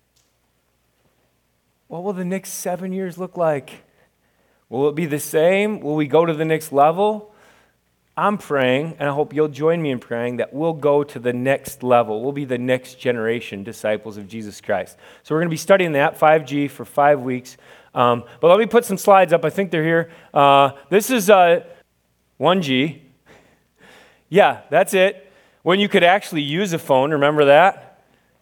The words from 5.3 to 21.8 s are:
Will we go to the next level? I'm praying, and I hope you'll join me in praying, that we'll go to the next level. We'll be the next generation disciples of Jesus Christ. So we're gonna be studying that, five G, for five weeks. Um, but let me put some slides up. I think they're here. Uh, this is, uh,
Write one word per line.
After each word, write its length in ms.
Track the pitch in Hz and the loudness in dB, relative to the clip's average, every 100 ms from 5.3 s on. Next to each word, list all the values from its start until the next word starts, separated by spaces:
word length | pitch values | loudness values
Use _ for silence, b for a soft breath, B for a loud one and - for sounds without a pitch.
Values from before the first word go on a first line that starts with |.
| 160 165 190 214 196 | 0 2 2 0 -4
Will 160 | 143 151 | -6 -4
we 100 | 147 | 0
go 180 | 147 | 2
to 120 | 170 156 | 2 0
the 100 | 160 | -2
next 260 | 156 156 | -4 -2
level? 640 | 139 151 170 208 214 - b b b b b _ _ _ - | 2 2 2 -2 -2 -10 b b b b b _ _ _ -4
I'm 200 | 185 202 | -2 -2
praying, 560 | - 143 127 131 160 - | -4 0 2 0 -2 -6
and 100 | 143 | -4
I 60 | |
hope 180 | 143 147 | -4 -4
you'll 160 | 135 156 | -2 -4
join 320 | 135 156 170 | -2 -2 -2
me 120 | 151 | -2
in 80 | 123 | -6
praying, 380 | - 117 120 120 | -8 -6 -6 -6
that 140 | - | -8
we'll 220 | 135 165 | -6 -6
go 300 | 160 147 147 | -2 0 0
to 160 | 143 127 | -2 -6
the 140 | 123 | -6
next 500 | 123 131 139 - - | -4 -2 -4 -6 -8
level. 400 | 123 120 110 107 | 0 2 2 -4
We'll 80 | 127 | -6
be 140 | 143 139 | -6 -6
the 120 | 123 | -6
next 380 | 123 127 127 - | -2 -4 -6 -10
generation 680 | 131 123 110 117 - 101 | -4 -2 -2 -4 -6 -12
disciples 540 | 98 107 110 107 113 104 | -12 -8 -4 -4 -6 -16
of 100 | 98 | -14
Jesus 320 | 113 104 95 | -14 -14 -12
Christ. 380 | - 98 95 - b b | -4 -4 -4 -14 b b
So 140 | - 156 | -6 -2
we're 60 | |
gonna 100 | 170 | -2
be 40 | 160 | -2
studying 360 | - 196 175 | 2 2 2
that, 260 | 143 156 - | 0 0 2
five 260 | 156 160 | 4 4
G, 240 | 135 143 143 | 0 -6 -6
for 160 | - | -8
five 380 | 113 - 143 147 | -10 0 2 2
weeks. 360 | 127 127 - - b b b | -2 -8 -10 -20 b b b
Um, 300 | 143 123 120 - B | 0 0 0 -4 B
but 60 | 160 | 4
let 100 | 190 | 4
me 80 | 226 | 4
put 200 | 233 233 | 0 0
some 120 | 190 | -2
slides 360 | - 196 180 | 4 4 6
up. 120 | 165 156 | 2 -2
I 60 | |
think 180 | 196 196 | -4 -4
they're 140 | 165 | -2
here. 260 | 160 165 165 B B | 0 0 -2 B B
Uh, 380 | 151 139 139 139 - B | 2 4 6 4 0 B
this 220 | 190 220 | 0 0
is, 180 | 254 185 | 0 4
uh, 340 | 196 175 170 - - | 6 6 2 -2 -20